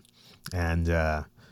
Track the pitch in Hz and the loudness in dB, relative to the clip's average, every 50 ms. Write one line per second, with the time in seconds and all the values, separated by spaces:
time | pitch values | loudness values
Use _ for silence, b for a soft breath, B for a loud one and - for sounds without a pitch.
0 | - - b b b b b b - - - 87 87 82 82 82 82 85 85 82 | -20 -20 b b b b b b -12 -8 -4 -2 -2 0 0 2 2 2 2 2
1 | 80 80 78 76 78 - b b b b | 2 0 0 -2 -4 -8 b b b b